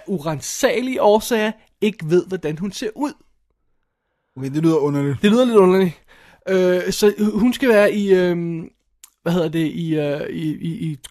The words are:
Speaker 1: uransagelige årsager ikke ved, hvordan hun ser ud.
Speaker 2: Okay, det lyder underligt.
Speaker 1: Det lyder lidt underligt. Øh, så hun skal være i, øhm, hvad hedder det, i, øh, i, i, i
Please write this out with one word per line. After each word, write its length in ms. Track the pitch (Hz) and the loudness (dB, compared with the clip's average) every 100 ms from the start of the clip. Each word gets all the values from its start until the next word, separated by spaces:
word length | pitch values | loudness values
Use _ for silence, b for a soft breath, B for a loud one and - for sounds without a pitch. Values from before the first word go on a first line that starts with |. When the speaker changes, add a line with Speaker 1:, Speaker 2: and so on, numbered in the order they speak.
| - | -2
Speaker 1:
uransagelige 960 | 185 156 147 - - 247 226 254 247 | -6 -6 -8 -8 -2 -2 0 -4 0
årsager 500 | 208 214 - 226 214 214 b _ | 2 2 0 -2 -2 -6 b _
ikke 280 | 214 - 156 | -4 -4 -2
ved, 160 | 175 185 | 0 0
hvordan 300 | 185 - 165 | -6 -6 -6
hun 140 | 196 | -8
ser 180 | - 240 - | -8 -10 -6
ud. 160 | 277 - _ _ _ _ _ _ _ _ _ _ _ 131 | -8 -8 _ _ _ _ _ _ _ _ _ _ _ -12
Speaker 2:
Okay, 120 | 135 | -8
det 140 | 151 | 0
lyder 120 | 165 160 | 2 2
underligt. 440 | 143 143 143 131 | 0 0 -2 0
Speaker 1:
Det 100 | 208 | 2
lyder 140 | 233 254 | 4 4
lidt 120 | 220 | 6
underligt. 440 | 185 190 180 - b b b b 185 | 6 4 0 -4 b b b b -2
Øh, 420 | 190 180 180 180 | 0 2 0 -2
så 220 | - 208 202 208 | 2 2 2 0
hun 200 | 208 247 | 2 0
skal 160 | - 262 | 2 4
være 240 | 208 202 | 4 4
i, 200 | 208 196 | 2 2
øhm, 560 | 185 180 170 170 165 - _ _ _ _ _ | 4 4 0 -4 -8 -10 _ _ _ _ _
hvad 100 | 170 | -2
hedder 160 | 180 156 | -2 -2
det, 180 | 165 156 | -2 -4
i, 280 | 165 165 156 | -4 -4 -2
øh, 340 | 147 147 - | -2 -4 -8
i, 220 | 165 156 - | -6 -6 -6
i, 340 | 170 160 160 | -8 -6 -8
i 60 | 143 - | -10 -8